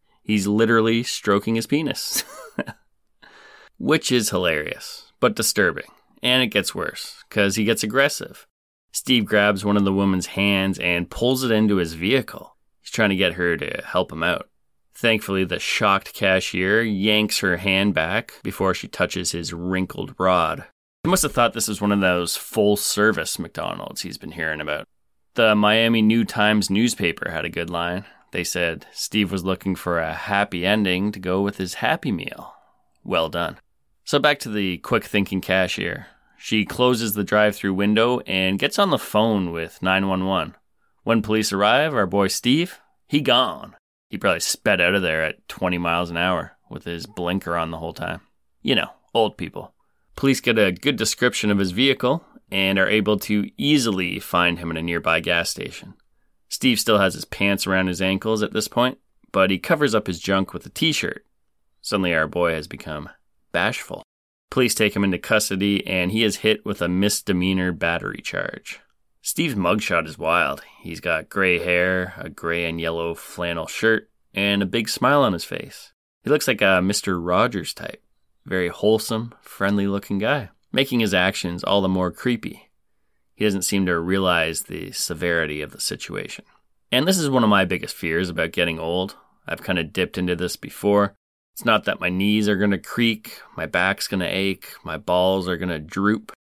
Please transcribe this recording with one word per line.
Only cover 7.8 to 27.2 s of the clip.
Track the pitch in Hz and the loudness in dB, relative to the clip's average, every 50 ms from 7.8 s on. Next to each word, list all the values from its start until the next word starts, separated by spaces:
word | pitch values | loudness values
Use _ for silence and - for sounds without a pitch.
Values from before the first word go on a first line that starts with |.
aggressive. | - 107 104 135 139 143 - - - - - - - _ _ _ _ _ _ _ _ _ | 0 0 2 2 2 2 0 -4 -10 -12 -16 -20 -20 _ _ _ _ _ _ _ _ _
Steve | - - - - 127 120 104 | -10 -6 0 2 2 2 2
grabs | - 107 104 101 104 104 95 101 | 4 4 4 4 4 2 2 0
one | 101 104 104 | 2 2 2
of | 101 | 2
the | 98 | 2
woman's | 95 98 98 98 95 92 90 | 2 2 2 2 2 0 -2
hands | - - 98 101 101 101 95 95 98 92 - | -4 -2 0 2 2 2 2 0 0 -2 -2
and | - 90 87 87 90 87 | -2 -2 0 -2 -2 -6
pulls | - - 117 123 131 127 131 | -4 -2 0 0 0 0 2
it | 120 | 2
into | 113 107 110 107 104 | 2 4 4 4 4
his | 92 87 82 82 | 2 0 -2 -4
vehicle. | 80 87 101 131 135 - - - - - - _ _ _ _ _ _ | -4 0 0 0 0 0 -4 -12 -16 -16 -18 _ _ _ _ _ _
He's | - - | -18 -8
trying | - - 110 101 | -2 0 2 2
to | 95 | 4
get | 90 95 87 85 | 2 2 0 2
her | 90 87 85 85 | 0 0 0 0
to | - - - - - - | 0 -4 -6 -6 -8 -8
help | - - 90 92 - | -2 -2 -2 -2 -2
him | 80 80 | -2 -2
out. | 82 87 87 - - _ _ _ _ _ _ _ _ _ | -2 0 0 -2 -4 _ _ _ _ _ _ _ _ _
Thankfully, | _ - - 117 110 107 - - 98 95 95 | _ -2 2 2 2 2 0 -2 0 0 0
the | 87 90 87 | 0 -2 -4
shocked | - - - - 113 101 98 98 - - | -4 -2 -2 2 2 4 2 2 0 -6
cashier | - - 107 95 92 92 - - - 90 92 95 104 113 | -6 0 2 2 4 2 2 0 -2 -2 0 2 2 2
yanks | 117 110 104 92 98 107 107 107 107 104 - - | 2 0 0 0 2 4 4 4 2 2 0 0
her | - 92 90 | 0 0 0
hand | 85 95 101 95 95 101 101 87 | 0 0 0 2 2 2 2 2
back | - 80 82 95 110 117 - - - | 0 0 0 -2 -2 -4 -6 -14 -10
before | - 107 98 - 95 95 90 | -10 -8 -4 -2 0 0 0
she | - - | -2 -6
touches | - - - 92 90 - 92 87 - | -8 -4 -2 -2 -2 -2 -4 -6 -4
his | - 87 85 - 85 | -4 -6 -6 -6 -8
wrinkled | 85 87 90 92 92 92 - - - - - - - | -6 -4 -2 0 0 -2 -2 -4 -10 -10 -8 -4 0
rod. | 92 92 92 87 82 78 78 - - - _ _ _ _ _ _ - | 2 2 4 4 2 0 -2 -6 -10 -16 _ _ _ _ _ _ -2
He | 160 | 0
must | 185 180 | 0 2
have | 160 147 | 0 0
thought | - 131 120 117 - | 2 2 2 2 2
this | 117 104 107 | -2 -4 -4
was | 104 - | -4 -2
one | 104 104 | 0 2
of | 101 101 | 2 4
those | 95 92 90 87 87 85 - | 4 4 2 2 0 -2 -4
full-service | - - - - 110 104 104 104 101 - - - 104 104 110 104 85 80 - - - | -6 -8 -4 0 2 4 4 4 2 0 -2 0 2 4 4 2 2 -2 -6 -6 -8
McDonald's | 85 - - - 80 - - - 50 - - - | -8 -10 -8 -8 -6 -6 -6 -8 -10 -12 -10 -10
he's | - 87 - - | -10 -10 -12 -12
been | - 82 | -14 -12
hearing | 80 85 80 80 78 76 | -8 -6 -4 -4 -4 -6
about. | 76 76 76 73 - _ _ _ _ _ _ _ _ _ - | -6 -6 -6 -6 -8 _ _ _ _ _ _ _ _ _ 0
The | - 117 110 107 | 4 4 4 6
Miami | 104 104 104 107 113 117 113 117 113 | 6 6 4 6 4 4 4 4 4
New | 107 107 113 117 113 | 4 4 4 4 2
Times | 101 - 113 104 107 107 107 92 - | 0 0 2 4 4 4 4 2 2
newspaper | 98 104 117 120 107 - 101 85 82 - | 2 2 2 2 0 0 -2 -2 -2 -2